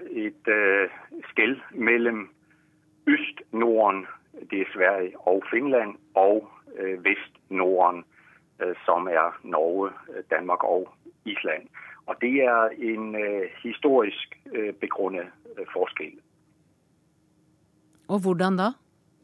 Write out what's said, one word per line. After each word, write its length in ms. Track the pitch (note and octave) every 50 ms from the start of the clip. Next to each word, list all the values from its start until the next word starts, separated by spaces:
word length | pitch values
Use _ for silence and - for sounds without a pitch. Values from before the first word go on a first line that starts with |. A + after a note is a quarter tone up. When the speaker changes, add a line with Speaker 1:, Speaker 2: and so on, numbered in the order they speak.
| F3 - -
Speaker 1:
et, 340 | A2+ G#2+ G#2 G#2 _ -
eh, 420 | A2+ G#2+ G#2+ G#2 F#2+ G2 G2+ F#2+ F2+ - - - - - E4 - -
skel 280 | - - A2 A#2+ C3+ B2+ - - -
mellom 560 | A#2 A2 A2+ A#2 A#2 A#2 A#2+ A2+ G#2 G2 - _ _ _ _ _ _ _ _ _ _ _ _ _ _ -
Øst-Norden, 1000 | C#4+ D4 - - - - - - _ G#2+ A2+ A#2 A#2 A2+ A2 G#2+ G2+ F#2+ F#2+ F2+ - - - _ _ - - - -
det 100 | - F#2+
er 100 | F#2 - -
Sverige 440 | G2+ F2+ F#2+ G2+ F#2+ F2+ F#2 - - -
og 160 | F#2 F#2 G2 - -
Finland, 460 | - A#2 C#3 C#3+ C3 A#2+ A2 G#2 G2 - _ _ -
og, 340 | F#2+ F#2+ G2+ G#2 A2 A2 - - - - - -
eh, 260 | - F#2+ F#2+ F#2+ F2+ F2
Vest-Norden, 1000 | G2 G2+ - - - _ _ _ - F#2+ F#2 F#2 F#2 F#2 F2+ F2+ F2 F2 F2 F2 _ _ _ _ _ _ _ _ _ _ -
eh, 160 | F#2 F2+ F2 - -
som 220 | F#2 E2+ F2 F2+
er 260 | F#2 E2+ D#2+ D#2+ E2+ E2 - -
Norge, 480 | G2+ E2 D#2 D#2+ E2+ F2+ G2 G2 F#2+ F2+ - - - - F#2+ - -
Danmark 340 | D#2+ E2+ F2 F2+ F2+ - -
og 260 | - F2 F#2 F#2 - - _ - - - _ -
Island. 380 | G#2+ G2+ - - - - - - - - - - - - - _
Og 100 | - - -
det 140 | A#2+ B2 C3 C#3 C3
er 260 | B2 A#2 A2+ A2+ A2 -
en, 380 | - A#2+ A2+ A2 G#2+ A2 G#2+ G#2+
eh, 340 | G#2+ G#2 G2+ G2+ G2 F#2 F2+ - - -
historisk, 760 | A#2 A2 - - C#3+ C3+ B2+ G#2+ G2 - - - - - - - - C3
eh, 180 | A#2 G#2+ G#2 G2+
begrunnet, 540 | - A2 G2 - - F#2+ F#2 F#2+ F2 F2 F#2 - _ - - -
eh, 80 | G#2 F#2 - -
forskel. 380 | F2+ F2+ - - - D#2 D2+ - - _ _ _ _ _ _ _ _ _ _ _ _ _ _ _ _ _ _ _ _ _ _ _ _ _ _ _ _ _ _ _ _ _ _ _ _ _
Speaker 2:
Og 120 | - G3 G#3
hvordan 380 | F3+ F#3+ F3+ E3+ F#3 F#3+ F#3+
da? 140 | F3+ F#3+ A#3 C4 _ _ _ _ _ _ _ _ _